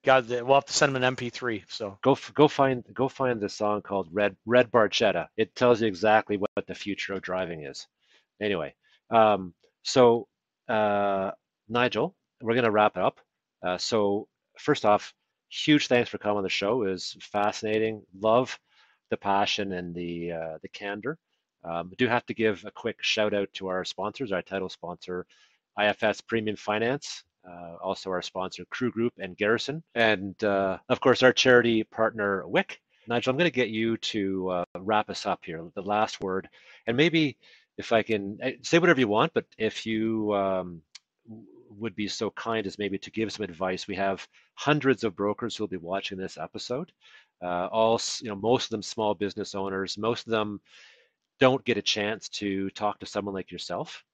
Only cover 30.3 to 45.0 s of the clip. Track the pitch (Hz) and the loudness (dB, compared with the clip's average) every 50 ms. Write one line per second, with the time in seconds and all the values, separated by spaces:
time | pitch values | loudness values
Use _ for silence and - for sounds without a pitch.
30.3 | 92 - 110 104 101 98 98 95 95 - _ - 123 - - 135 120 - 127 127 | -6 -2 0 2 2 2 2 0 -2 -4 _ -2 -2 4 4 4 6 6 4 2
31.3 | 117 - - 131 123 120 120 120 113 110 107 _ - - 110 107 113 110 101 101 | 4 4 6 8 8 8 6 4 2 2 0 _ -2 -2 -2 -2 0 -2 -2 0
32.3 | 98 92 - 87 107 175 196 - - - _ _ _ _ _ - 120 120 - 131 | 0 -2 -4 -2 -2 -2 -2 -2 -12 -18 _ _ _ _ _ -2 -2 0 0 0
33.3 | 123 139 175 170 - 127 123 107 110 110 113 113 113 107 - - - 110 98 98 | 0 2 0 0 2 0 -2 0 0 0 0 0 0 -2 -4 -4 -2 -2 -2 0
34.3 | 95 95 92 92 90 87 87 _ _ 87 95 101 107 107 107 - 95 - - 104 | -2 -2 -2 -2 -2 -2 -4 _ _ -8 -2 0 0 0 0 -2 -8 -6 -4 -4
35.3 | 92 - - 92 82 80 82 87 _ 101 90 98 104 107 110 - - - - 95 | -4 -4 -6 -12 -10 -10 -12 -12 _ -10 -4 -2 0 0 0 0 -4 -8 -6 -4
36.3 | 92 95 92 - _ - _ - - - _ - 117 123 151 175 156 165 156 139 | -4 -4 -6 -8 _ -20 _ -20 -20 -10 _ -2 2 2 2 2 4 2 0 0
37.3 | - _ _ - - _ _ _ _ - - - 120 110 104 - 110 101 98 98 | -2 _ _ -20 -20 _ _ _ _ -14 -4 0 2 2 2 2 -2 -2 -2 -6
38.3 | 107 - - 131 131 - - - - 170 - 175 165 131 127 104 104 110 143 165 | -8 -6 -6 -8 -8 -8 -2 2 2 4 6 6 6 4 4 4 4 2 2 2
39.3 | _ 113 - _ - - 110 107 - - - 113 113 107 110 110 113 110 107 104 | _ -4 -4 _ -8 -4 -4 -4 -4 -4 -6 -4 -2 -2 -2 -2 -2 -2 0 0
40.3 | 101 101 98 95 95 92 92 90 87 82 _ _ _ - _ _ _ _ _ 113 | 0 0 0 0 0 -2 -4 -6 -12 -16 _ _ _ -20 _ _ _ _ _ -20
41.3 | 110 110 104 - - - - _ 107 101 113 110 90 - 104 98 - - 110 98 | -20 -20 -20 -20 -20 -20 -20 _ -14 -10 -10 -8 -6 -4 -6 -6 -4 -4 -4 -6
42.3 | _ - - 113 113 110 101 95 - - 101 98 98 95 - - - 110 113 101 | _ -6 -6 -2 -2 -2 -2 -4 -6 -4 -4 -4 -4 -6 -8 -8 -6 -4 -4 -4
43.3 | - - 104 90 85 78 95 92 92 90 - - 95 92 98 98 95 - - _ | -4 -8 -8 -8 -6 -4 -4 -4 -4 -6 -6 -8 -4 -2 -2 -2 -2 -4 -10 _
44.3 | _ _ _ _ _ - - 143 151 147 131 135 123 - | _ _ _ _ _ -4 0 2 2 4 4 2 2 2